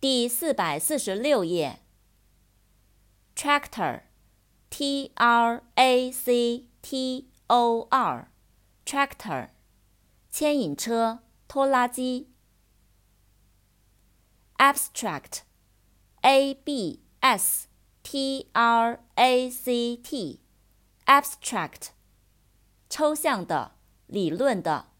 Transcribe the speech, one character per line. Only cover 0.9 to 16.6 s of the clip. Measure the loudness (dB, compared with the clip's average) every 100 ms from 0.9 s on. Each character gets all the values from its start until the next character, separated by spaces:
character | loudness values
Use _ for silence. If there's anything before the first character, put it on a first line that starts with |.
| -4
十 | -4 -4
六 | 2 2
页。 | 2 -2 -4 -6 _ _ _ _ _ _ _ _ _ _ _ _ _ _ _
Tractor，T | -8 0 0 0 -6 -4 -4 _ _ _ _ _ _ _ -6 -4 -4 -6 0
R | 4 4 2 0 _
A | 2 4 4 0
C | -6 0 2 2 -2 -8 _
T | -10 -6 -4 -6 -12 _ _
O | 2 4 0 0
R，tractor， | 0 0 -4 -10 _ _ _ _ _ -8 -2 -2 -4 -8 -8 -8 _ _ _ _ _ _ _ _
牵 | -4 0 0
引 | -2 -4
车、 | -4 0 0 -2 _ _ _
拖 | 0 2
拉 | 2 0
机。 | -2 -4 -6 -10 _ _ _ _ _ _ _ _ _ _ _ _ _ _ _ _ _ _ _ _ _ _ _
Abstract，A | 4 4 -4 -6 -6 -8 -10 -16 -18 _ _ _ _ _ _ _ 4 6 4
B | -2